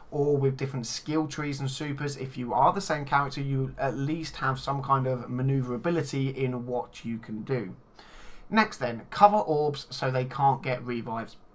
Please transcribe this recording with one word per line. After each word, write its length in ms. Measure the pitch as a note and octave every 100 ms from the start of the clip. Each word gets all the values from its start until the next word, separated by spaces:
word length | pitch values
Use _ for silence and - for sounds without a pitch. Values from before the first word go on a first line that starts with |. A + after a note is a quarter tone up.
| -
or 260 | D3 C#3+ C#3+
with 200 | C3+ C3
different 280 | C3+ C3 A2+
skill 400 | - - D#3 D3+
trees 340 | D3 D3 C3+
and 120 | C3+
supers, 460 | - D3+ C#3 C#3+ C3
if 200 | C3 -
you 160 | A#2+
are 180 | G#2 D3
the 100 | G3
same 220 | - D3+
character, 380 | C#3 C#3 C#3 C#3
you 320 | C#3 C3+ C3 -
at 180 | C3+ B2
least 380 | C#3 E3 D3+ -
have 240 | E3 C3
some 240 | - C#3
kind 240 | C3+ C3+ C3
of 200 | B2 -
maneuverability 1000 | B2 C3 C3+ B2 A#2+ E3+ E3+ C3+ C#3 C3+
in 380 | C3 C3 B2 B2
what 360 | B2 - -
you 140 | A#2 A2+
can 240 | - G#2+
do. 320 | A2 C3 F#2+ A#2+ - - - - - - -
Next 280 | G#3+ G#3 -
then, 240 | A#2+ A#2 -
cover 300 | - G#3 G#3+
orbs 480 | F3+ D3 D3 C#3+ -
so 200 | - C3+
they 140 | C3
can't 400 | B2+ - C#3 C3
get 180 | C3 A#2+
revives. 540 | A#2+ A#2+ A2+ A2+ G#2+ - -